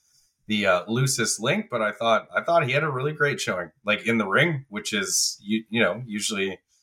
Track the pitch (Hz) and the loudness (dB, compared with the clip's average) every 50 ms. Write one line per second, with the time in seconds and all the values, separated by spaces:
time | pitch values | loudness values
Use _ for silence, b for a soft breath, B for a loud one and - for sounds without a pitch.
0 | _ _ _ _ _ _ _ _ _ - 107 107 101 95 90 90 90 104 110 120 | _ _ _ _ _ _ _ _ _ -4 -2 2 4 4 4 4 2 0 0 0
1 | 135 131 - - 113 107 - - 104 127 170 214 214 - - 117 110 104 101 - | 2 0 0 0 0 -2 -2 -2 0 0 0 0 -2 -4 -4 -2 -2 -2 -2 -2
2 | 117 113 110 104 - - 90 - - - 170 170 156 123 131 147 156 156 139 127 | 0 2 2 2 0 0 -4 -2 0 4 4 4 4 4 0 0 0 0 -2 -2
3 | 131 147 156 151 147 143 - - - 117 98 90 87 85 - _ _ 101 104 104 | -4 -4 -2 0 0 0 0 -2 -2 -4 -4 -4 -6 -8 -12 _ _ -2 -2 0
4 | - 110 117 113 104 95 98 120 147 175 160 135 - - 101 104 - - 110 104 | 0 0 0 0 2 2 4 4 4 4 2 -2 -6 -8 -10 -8 -6 -4 -4 -4
5 | 95 95 - - - - - - 110 101 110 110 110 - 107 117 110 90 90 113 | -2 0 0 0 0 0 -4 -8 -4 -2 -2 -2 -2 -2 0 2 2 2 2 -2
6 | 131 117 104 107 104 - 113 98 98 98 92 - _ _ _ _ | -6 -8 -6 -6 -4 -4 -2 -2 -2 -4 -4 -8 _ _ _ _